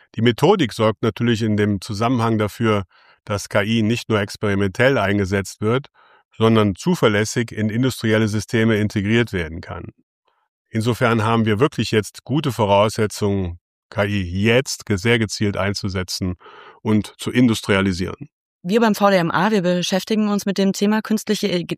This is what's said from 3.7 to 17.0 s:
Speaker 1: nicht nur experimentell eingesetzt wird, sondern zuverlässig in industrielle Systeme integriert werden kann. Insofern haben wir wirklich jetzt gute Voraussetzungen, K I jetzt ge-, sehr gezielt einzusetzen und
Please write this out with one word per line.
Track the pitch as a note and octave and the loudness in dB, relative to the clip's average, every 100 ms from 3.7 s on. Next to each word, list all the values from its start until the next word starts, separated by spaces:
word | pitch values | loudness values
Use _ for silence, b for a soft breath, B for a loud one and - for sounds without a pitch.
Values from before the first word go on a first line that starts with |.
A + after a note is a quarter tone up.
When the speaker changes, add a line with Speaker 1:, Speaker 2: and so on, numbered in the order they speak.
| A#2 | 0
Speaker 1:
nicht | G#2+ A#2 - | 0 -2 -2
nur | G#2+ | -2
experimentell | G#2 - G#2+ G2 G2+ - B2+ C3 | -2 -4 -2 0 0 2 2 2
eingesetzt | G2 G2+ F#2 G2 F#2+ - | 2 0 0 -2 -4 -4
wird, | G#2+ B2+ C#3+ b b b b - | -2 -2 -4 b b b b 0
sondern | A2+ A2+ G#2 F2+ | 4 4 2 0
zuverlässig | F3 F3 B2 G#2 A2 B2+ A#2 | -2 2 2 2 0 -4 -4
in | G#2+ G#2+ | -4 -4
industrielle | A2+ C3 - A2+ A2 A2 | 0 -2 -2 0 2 2
Systeme | G#2+ - A2+ A2+ G#2+ | -2 -2 0 2 2
integriert | G#2 G#2+ G2 A#2 A2+ | 0 -2 0 0 0
werden | F#2 D#2 E2 | -4 -6 -10
kann. | - - - - _ _ _ _ _ _ _ | -12 -12 -14 -18 _ _ _ _ _ _ _
Insofern | A2+ A2+ A2+ A#2+ A2+ | -4 -2 0 2 2
haben | A2 A#2 A2 | 2 2 2
wir | G#2 | 2
wirklich | - - A2 | 0 0 -2
jetzt | A2 G2 - - | -2 -2 -8 -4
gute | C#3 D3 | -2 -2
Voraussetzungen, | A#2+ G2+ G2+ A2 - G#2+ - G#2 G2 F2+ F2 _ _ - | 0 2 4 2 0 -4 -2 -2 0 -4 -8 _ _ -8
K | G#2+ | -4
I | G2+ G2+ | -2 -2
jetzt | F2 F#2+ A2 A#2+ C3+ - - | -2 0 2 2 0 -6 -4
ge-, | G2+ | -2
sehr | A#2 A#2+ | 2 2
gezielt | G#2+ - G#2 F#2+ | 0 -2 -2 -2
einzusetzen | G2 G2 G2+ F#2 F2+ - F#2 F2 B B B B | -4 -4 -6 -6 -6 -6 -6 -6 B B B B
und | A2 G#2+ | 0 0